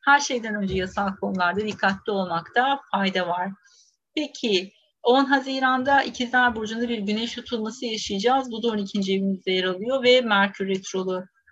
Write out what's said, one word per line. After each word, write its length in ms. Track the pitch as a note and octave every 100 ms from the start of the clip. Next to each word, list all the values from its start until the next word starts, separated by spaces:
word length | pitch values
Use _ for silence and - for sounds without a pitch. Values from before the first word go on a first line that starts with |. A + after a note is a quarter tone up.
her 160 | - C#4+
şeyden 340 | C#4+ B3 A3
önce 200 | G#3 F#3+
yasal 420 | F#3 F#3 G#3 G3+ G3
konularda 400 | G3 F#3+ F3 F3+
dikkatli 520 | G#3+ G3 G3 G3 -
olmakta 680 | G3 F#3 E3 E3 A#3+ C4 C4+ -
fayda 360 | F#3+ G3 F#3 F3
var. 220 | E3+ F#3 G3 _ _ _ _ _
Peki, 580 | D#4 D4 - A#3+ F#3+ F#3+ _ _ _
on 220 | - C4
Haziran'da 760 | C4 C#4 C4+ C4+ C4 B3+ C4 C#4
İkizler 540 | B3 - A#3+ B3+ B3 A3+
Burcu'nda 320 | G#3+ A3+ A#3+
bir 100 | A3+
güneş 360 | G3+ G#3+ A#3
tutulması 520 | A#3+ - A#3 A3 A#3 A#3+
yaşayacağız. 640 | A3 - G3 A3+ C4+ B3+
Bu 120 | A3
da 60 | A#3
on 100 | G#3+
ikinci 340 | G3 G#3 F#3+
evinizde 400 | F#3+ G3 F#3+ -
yer 120 | F#3
alıyor 400 | F#3 F#3 A3+ C4+
ve 160 | B3 B3+
Merkür 480 | A#3+ G3+ G3 - G3
retrolu. 560 | F#3+ - F#3+ F#3 F#3 F#3 _ _